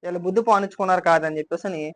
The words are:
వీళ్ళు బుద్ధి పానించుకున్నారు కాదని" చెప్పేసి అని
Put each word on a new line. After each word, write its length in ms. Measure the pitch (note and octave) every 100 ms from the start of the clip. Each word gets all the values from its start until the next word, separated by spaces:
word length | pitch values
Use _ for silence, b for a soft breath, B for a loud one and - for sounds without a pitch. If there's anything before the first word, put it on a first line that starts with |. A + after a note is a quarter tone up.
వీళ్ళు 160 | F3 F3
బుద్ధి 220 | F3+ F#3+
పానించుకున్నారు 600 | A3+ G3+ G3 - F#3+ F#3
కాదని" 360 | E3+ E3 D#3 D#3
చెప్పేసి 300 | D3+ E3+ G3+
అని 260 | E3+ D3+